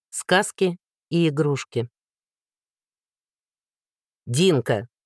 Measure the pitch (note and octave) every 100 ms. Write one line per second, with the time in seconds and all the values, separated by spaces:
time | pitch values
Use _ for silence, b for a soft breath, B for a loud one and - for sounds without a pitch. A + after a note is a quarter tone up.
0 | _ - - F3+ G#3 - F#3 F3 _ _
1 | - E3+ D#3+ C#3 D3 C3+ - A#2+ A2+ _
2 | _ _ _ _ _ _ _ _ _ _
3 | _ _ _ _ _ _ _ _ _ _
4 | _ _ - B2 F#3 C#3+ - A2 A2 _